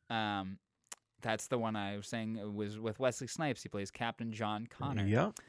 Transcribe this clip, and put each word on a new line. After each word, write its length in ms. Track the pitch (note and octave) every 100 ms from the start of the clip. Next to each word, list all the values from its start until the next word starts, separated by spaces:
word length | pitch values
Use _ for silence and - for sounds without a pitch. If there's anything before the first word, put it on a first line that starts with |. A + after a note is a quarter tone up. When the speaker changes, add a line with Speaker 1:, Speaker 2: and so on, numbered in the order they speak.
| -
Speaker 1:
Um, 480 | A#2 G#2+ G2+ F#2 F#2+ _ _ _ - _ _
that's 280 | A#2 A2 -
the 100 | B2+
one 160 | A2+ G#2+
I 200 | G2+ G2+
was 100 | G2+
saying 460 | A#2 A2 A2+ G#2
was 240 | G#2 G#2 G#2+
with 200 | A2 G#2+
Wesley 260 | B2+ A#2+ B2
Snipes. 360 | - D#3 B2
He 60 | -
plays 220 | G2+ G2
Captain 420 | - A#2 A#2 A#2
John 340 | A2 G#2+ G#2+ A#2
Connor. 380 | - C3+ A#2+ G2
Speaker 2:
Yep. 320 | A2 G3 -